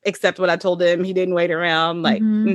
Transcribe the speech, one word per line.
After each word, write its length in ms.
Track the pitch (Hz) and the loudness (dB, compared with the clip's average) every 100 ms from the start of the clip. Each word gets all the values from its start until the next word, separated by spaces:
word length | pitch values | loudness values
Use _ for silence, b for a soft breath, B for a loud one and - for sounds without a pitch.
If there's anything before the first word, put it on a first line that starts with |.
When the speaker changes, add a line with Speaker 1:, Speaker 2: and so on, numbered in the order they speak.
| 202 | -6
Speaker 1:
accept 320 | - 190 180 | -2 -2 0
what 120 | 180 | 0
I 60 | 175 | 0
told 260 | 190 175 | 0 2
him. 220 | 175 175 | 2 2
He 80 | 185 | 0
didn't 220 | 185 185 | -2 0
wait 160 | 175 175 | 0 0
around. 520 | 165 175 160 165 170 | 0 0 0 0 0
Like, 200 | 160 208 | -2 0
Speaker 2:
Mm-hmm. 260 | 220 214 220 | 0 0 0